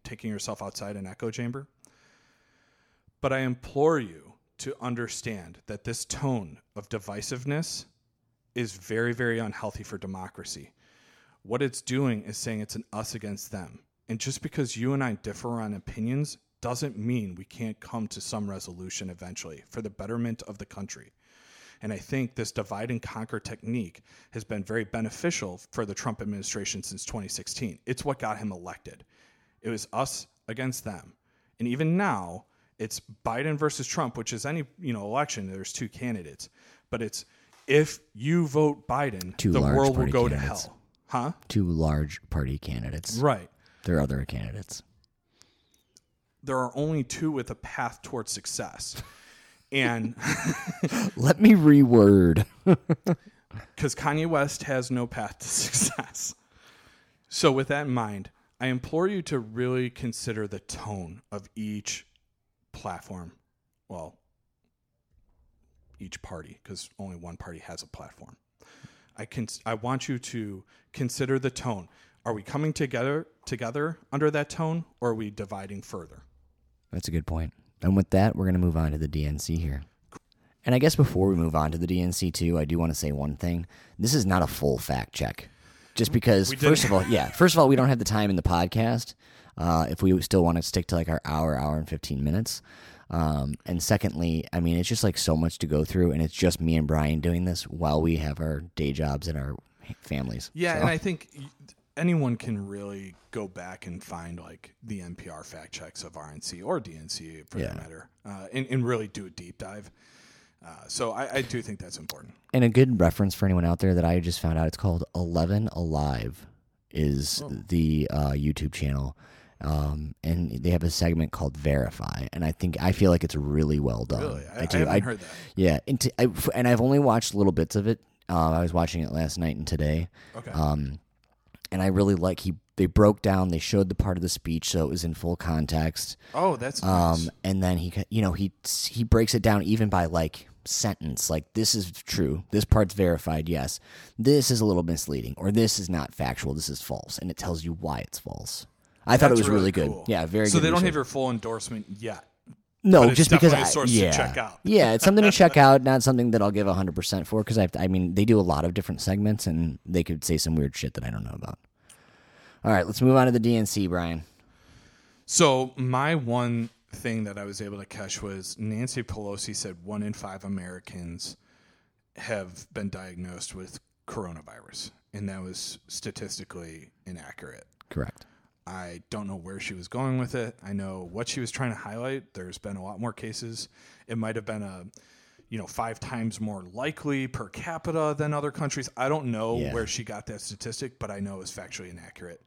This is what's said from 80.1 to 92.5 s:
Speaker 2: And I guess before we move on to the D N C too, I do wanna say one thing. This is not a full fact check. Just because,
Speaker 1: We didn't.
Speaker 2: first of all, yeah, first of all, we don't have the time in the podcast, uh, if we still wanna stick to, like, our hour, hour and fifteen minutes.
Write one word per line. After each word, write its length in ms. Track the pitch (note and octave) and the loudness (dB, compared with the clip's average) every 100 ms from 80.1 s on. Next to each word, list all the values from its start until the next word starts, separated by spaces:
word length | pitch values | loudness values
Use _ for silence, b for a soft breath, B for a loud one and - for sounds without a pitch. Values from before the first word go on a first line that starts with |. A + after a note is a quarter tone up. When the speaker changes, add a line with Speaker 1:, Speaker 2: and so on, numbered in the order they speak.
| - - _ _ _ | -20 -20 _ _ _
Speaker 2:
And 100 | - | 0
I 40 | B2 | 4
guess 160 | D3+ - | 4 6
before 320 | C3+ F2+ G2 | 4 4 4
we 60 | F2+ | 4
move 180 | E2 D#2 | 2 2
on 160 | D#2 | 0
to 60 | E2 | 0
the 80 | F2 | 0
D 140 | F2+ | 0
N 120 | F2+ | 0
C 180 | F2 F2+ | 0 -2
too, 280 | - E2+ E2+ | 0 0 2
I 60 | |
do 140 | D2+ E2 | 0 0
wanna 160 | E2 | 0
say 160 | D2+ D2+ | -2 -4
one 240 | C#2+ D2 C#2 | -2 -4 -4
thing. 300 | F2 E2+ E2+ b b - | -2 -4 -6 b b -4
This 160 | A2+ | 0
is 100 | D3 F#2+ | 2 4
not 160 | F#2 | 2
a 40 | D2 | 2
full 320 | - D2 B1 | 0 0 0
fact 340 | - C2 G#1 | -2 -4 -4
check. 360 | - A#1+ - - b b b b | -4 -6 -6 -16 b b b b
Just 180 | - A2 | -2 0
because, 380 | B2+ A#2+ G2 F#2+ | 2 6 6 4
Speaker 1:
We 60 | C3 | 4
didn't. 140 | D3 | 6
Speaker 2:
first 140 | D3+ | 6
of 80 | G#2+ | 6
all, 100 | F#2+ F#2+ | 4 4
yeah, 200 | G2+ C2 | 2 2
first 240 | - F3 E3 | 4 6 8
of 20 | |
all, 80 | C3+ | 8
we 60 | |
don't 140 | C3 C3 | 8 6
have 100 | B2 | 4
the 60 | |
time 260 | B2+ G#2+ G#2 | 2 2 2
in 60 | F#2 | 2
the 60 | |
podcast, 720 | - E2+ F2+ A2 A2+ A#2 - - b b b - | 4 4 2 2 2 0 -4 -14 b b b -4
uh, 300 | E2+ E2 C2 | 2 2 2
if 100 | F2 | 2
we 200 | F#2+ F#2 | 4 4
still 220 | - F#2+ | 4 4
wanna 180 | E2+ E2 | 4 2
stick 240 | - F#2 - | 0 -4 0
to, 60 | |
like, 140 | E2+ E2 | 0 0
our 120 | D#2 | -2
hour, 340 | D2+ D#2 D#2+ C2+ | -2 0 0 0
hour 180 | D2 D#2 | 0 -2
and 120 | D#2+ | -2
fifteen 340 | D#2 - C2+ | -6 -4 -2
minutes. 400 | D2 F#2 A2+ | 0 0 -2